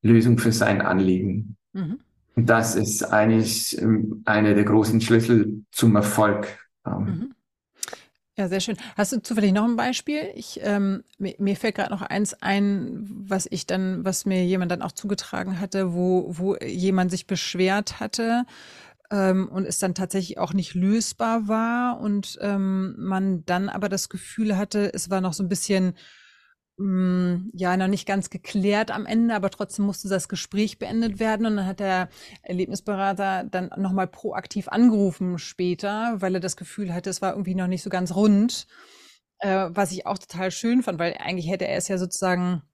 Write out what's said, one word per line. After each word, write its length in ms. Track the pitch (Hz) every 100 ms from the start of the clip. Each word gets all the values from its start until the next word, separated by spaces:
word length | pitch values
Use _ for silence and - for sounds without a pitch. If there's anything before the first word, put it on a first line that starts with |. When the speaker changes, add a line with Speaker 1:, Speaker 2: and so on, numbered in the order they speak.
Speaker 1:
Lösung 360 | 110 117 117 117
für 140 | 117
sein 300 | 110 104 98
Anliegen. 760 | - 92 95 92 98 104 107 - _
Speaker 2:
Mhm. 260 | 190 165 240 _ _ _ -
Speaker 1:
Und 140 | 120
das 260 | 113 113 95
ist 280 | 110 -
eigentlich, 760 | - 107 110 113 110 - - -
ähm, 420 | 113 107 107 - -
einer 300 | 107 107 101
der 80 |
großen 360 | 104 107 104 113
Schlüssel 640 | - 117 113 117 104 104 -
zum 240 | - 117 101
Erfolg. 520 | 104 - 104 104 - - - _ -
Ähm. 200 | 95 101
Speaker 2:
Mhm. 260 | 165 269 - _ _ _ _ - - - _ _ -
Ja, 120 | 185
sehr 100 | 190
schön. 160 | 233 202 - -
Hast 160 | 202
du 80 | 247
zufällig 320 | - 226 202
noch 100 | 196
ein 140 | 226 233
Beispiel? 460 | 247 247 - 302 349 -
Ich, 240 | - -
ähm, 420 | 208 202 196 196 - _
mir, 180 | 196 -
mir 180 | 196 202
fällt 200 | 226 208
grad 140 | 190
noch 120 | 196
eins 320 | - 196 214 -
ein, 640 | - 196 202 196 - - 202
was 400 | - 196 190 -
ich 160 | 170 -
dann, 380 | 185 185 180
was 220 | 185 185 202
mir 180 | 185
jemand 280 | 180 185 175
dann 100 | 175
auch 100 | 175
zugetragen 720 | - 202 196 - - 185 180
hatte, 320 | 196 196 190
wo, 320 | 175 180 185 -
wo 280 | 165 190 -
jemand 540 | - 180 190 190 180
sich 160 | 180 -
beschwert 720 | 185 - 180 185 202 208 -
hatte, 420 | 214 - 226 233 247 - - - - _ _
ähm, 360 | 202 190 185 190
und 160 | 190 196
es 140 | -
dann 160 | 190 175
tatsächlich 420 | 185 196 175 -
auch 140 | -
nicht 200 | 196 175
lösbar 720 | 180 190 226 - - 226 226 208
war 520 | 220 233 240 247 240
und, 380 | 208 202 - -
ähm, 540 | 202 196 190 190 190 -
man 480 | 190 190 190 180 160
dann 240 | 180 196
aber 200 | 190 202
das 200 | 190 -
Gefühl 480 | 185 - - 214 190
hatte, 360 | 202 208 208
es 160 | - 175
war 120 | 190
noch 120 | 185
so 100 | 165
ein 60 | 185
bisschen, 440 | 190 - 190 185 - - - - _ _ _ _ -
mm, 720 | 196 185 185 180 180 175 190
ja, 240 | 175 180 185
noch 100 | 190
nicht 200 | 196 -
ganz 220 | 196 -
geklärt 640 | 185 - 202 196 208 220
am 140 | - -
Ende, 300 | 226 233 214
aber 140 | 185
trotzdem 360 | - 202 - 202
musste 240 | 190 190
das 180 | 190 -
Gespräch 500 | 196 - 196 214 -
beendet 400 | - 226 233 196
werden. 260 | 220 214 226
Und 120 | 208
dann 80 | 190
hat 140 | 190
der 300 | 196 185 180 - - -
Erlebnisberater 1040 | - 180 185 196 - 196 196 190 196 185 -
dann 240 | 185 185 -
noch 160 | 190
mal 140 | 190 180
proaktiv 600 | - 208 - - 208 -
angerufen 680 | 214 247 220 196 - 180 175
später, 760 | - - 180 180 202 214 233 214
weil 140 | 190 185
er 60 |
das 160 | 175 -
Gefühl 360 | 170 - 190
hatte, 160 | 170 196
es 120 | 180
war 100 | 190
irgendwie 220 | 196 185 185
noch 120 | 180
nicht 160 | 185
so 60 | 196
ganz 260 | 180 180 180
rund, 520 | 214 202 233 - - - - - - _ _ _
äh, 280 | 196 190 185
was 220 | 175 185
ich 140 | 185 -
auch 100 | 196
total 340 | - 170 185
schön 320 | - 233 247
fand, 160 | 240 170
weil 160 | 170 -
eigentlich 300 | - 180 160
hätte 180 | 190 -
er 100 | -
es 100 | -
ja 100 | 185
sozusagen 640 | 180 - 185 180 180 180 -